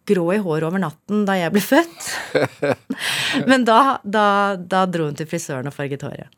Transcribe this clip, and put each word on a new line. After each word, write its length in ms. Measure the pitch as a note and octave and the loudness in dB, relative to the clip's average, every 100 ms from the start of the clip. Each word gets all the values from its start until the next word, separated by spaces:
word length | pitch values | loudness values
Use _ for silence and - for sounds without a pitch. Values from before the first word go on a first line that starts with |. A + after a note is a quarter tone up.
| - | -2
grå 260 | F#3+ E3+ | 0 2
i 60 | G#3 | 0
håret 240 | F#3 D#3 | 0 -2
over 160 | D#3+ F#3+ | -2 -2
natten 460 | D#3+ - - G#3 G3+ | -4 -6 -4 -2 0
da 80 | |
jeg 180 | F#3+ E3 | 0 0
ble 80 | G3 | 0
født. 1160 | - C#4 E4+ - - - - D3 C#3 - C#3+ - | 2 2 2 -6 -10 -10 -4 0 0 -2 -2 -2
<laughs> 720 | - - - - - C#4+ A#3 | -6 -6 -4 -4 -2 0 2
Men 160 | C4 A3+ | 4 6
da, 320 | A3 C4+ B3 G3+ | 6 4 2 -2
da, 500 | G#3+ G#3 G3+ G3+ F#3+ | 2 4 4 0 -2
da 300 | F3 F#3+ F#3 | -2 0 2
dro 220 | E3+ D3+ | 0 -2
hun 60 | C#3+ | -4
til 100 | D#3+ | -6
frisøren 420 | E3+ - C3 C#3 | -6 -6 -8 -8
og 60 | |
farget 280 | - C#3 C#3 | -8 -8 -8
håret. 280 | C#3+ - - | -10 -12 -16